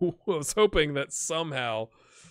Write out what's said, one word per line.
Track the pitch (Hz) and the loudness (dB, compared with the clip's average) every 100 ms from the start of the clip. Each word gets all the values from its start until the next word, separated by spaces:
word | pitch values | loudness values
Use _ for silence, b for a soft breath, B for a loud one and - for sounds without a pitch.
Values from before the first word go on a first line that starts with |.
<laughs> | 175 - - | -2 -2 -4
I | |
was | 165 143 | -4 -2
hoping | - 208 180 151 | 2 4 4 2
that | 139 139 | 0 -4
somehow | - - 160 165 131 123 110 113 B B B B | -6 -4 -4 -2 -2 -2 -2 -4 B B B B